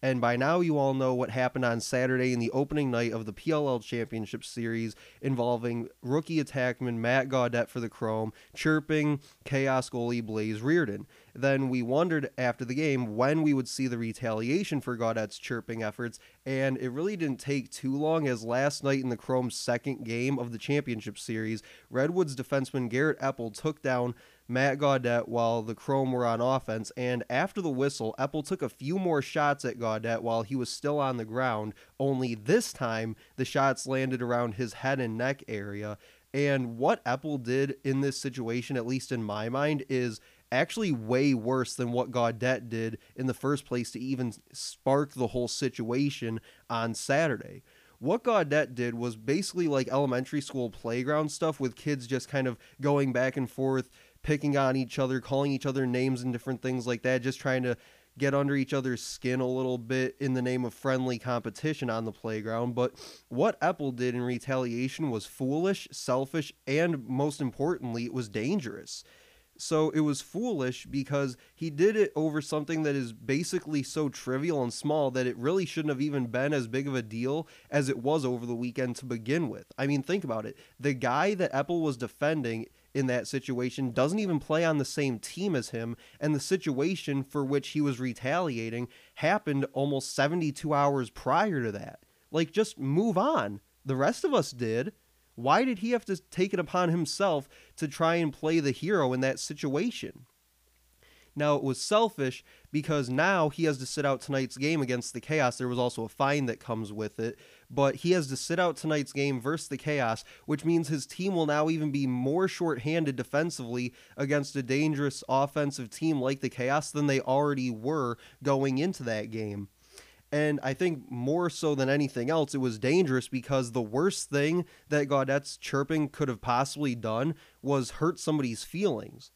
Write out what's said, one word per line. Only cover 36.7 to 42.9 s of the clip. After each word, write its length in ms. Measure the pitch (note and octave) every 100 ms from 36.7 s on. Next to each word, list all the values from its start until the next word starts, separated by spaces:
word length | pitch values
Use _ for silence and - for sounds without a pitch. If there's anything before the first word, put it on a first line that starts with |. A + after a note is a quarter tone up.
| A#2
what 280 | C#3+ A#3 -
Epple 380 | B2+ D#3 D3
did 320 | A#2 B2+ C#3 C3+
in 180 | C#3 C3+
this 180 | C#3 C3+
situation, 560 | C#3 B2+ A#2 A#2+ A#2+ C3
at 120 | A#2
least 240 | C3 -
in 120 | B2+
my 260 | G#2+ G#2 A2
mind, 360 | C3 D3 D3 -
is 320 | C3 B2 A2 - _ _
actually 440 | B2 E3 - G#3
way 400 | C3 A2 B2 C#3+
worse 400 | C3 A2 C3 B2
than 180 | - B2
what 200 | A#2+ B2
Gaudette 580 | B2+ A#2 A2+ B2+ B2+ A#2+
did 280 | A2+ A2+